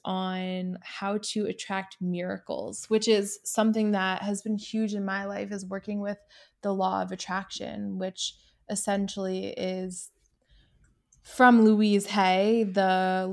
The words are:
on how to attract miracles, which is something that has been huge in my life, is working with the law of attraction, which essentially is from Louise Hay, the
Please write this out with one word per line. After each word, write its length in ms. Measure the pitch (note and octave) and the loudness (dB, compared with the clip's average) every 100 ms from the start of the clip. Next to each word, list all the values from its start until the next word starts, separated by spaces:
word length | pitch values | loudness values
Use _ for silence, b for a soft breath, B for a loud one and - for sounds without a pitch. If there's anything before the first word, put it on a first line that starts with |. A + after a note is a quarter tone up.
on 720 | - F#3 F#3 F#3 F#3 F#3 F#3 F3+ | -6 -4 -2 -4 -4 -4 -6 -8
how 380 | - - G3 G#3 | -12 -8 -4 -4
to 240 | G#3 G#3+ G#3 | -4 -4 -4
attract 500 | F#3+ - F#3+ F#3 - | -4 -6 -6 -6 -6
miracles, 880 | F3+ F3 F3+ F#3+ - C2 - - - | -4 -4 -4 -6 -8 -8 -8 -10 0
which 160 | A3 A3 | 2 4
is 320 | G#3+ G3+ - | 4 2 -6
something 480 | - - A3 A3 G#3+ | -4 2 2 4 2
that 300 | G3+ F#3+ F#3 | 2 0 -2
has 200 | G3+ G3+ | -4 -4
been 160 | A3 G#3+ | -4 -6
huge 360 | - A3 A3 | -4 -4 -2
in 100 | G#3 | -2
my 220 | G3 G3 G3 | -4 -4 -6
life, 260 | G3+ G3+ | -6 -6
is 120 | G3+ | -8
working 360 | F#3 G3 G3+ G#3 | -8 -8 -6 -6
with 180 | G3+ G3+ _ b b _ | -4 -8 _ b b _
the 120 | G3+ | -2
law 260 | F#3+ F#3 G3 | 0 2 0
of 120 | F#3 | -2
attraction, 840 | F#3 - F#3 F#3+ - - G#3 G3+ F#3+ | -6 -6 -6 -6 -10 -10 -8 -6 -6
which 360 | F#3 - - b b b - | -6 -6 -8 b b b -8
essentially 840 | G#3 - G3+ G3 - F#3+ F#3 G3 - | -4 -2 0 -2 -4 -4 -4 -6 -6
is 540 | F#3 F#3 F#3 F3+ - - _ _ _ _ _ _ _ _ _ _ | -4 -4 -6 -10 -14 -20 _ _ _ _ _ _ _ _ _ _
from 420 | - - B3+ A#3 | -10 6 8 10
Louise 420 | A3 G#3+ G#3+ G3+ G3+ | 8 6 6 4 2
Hay, 580 | G3+ F#3 F#3 G#3 A#3 | 2 4 4 4 2
the 640 | G#3+ F#3+ F#3+ F#3 F#3 F#3 F#3 | 2 2 2 4 2 0 -2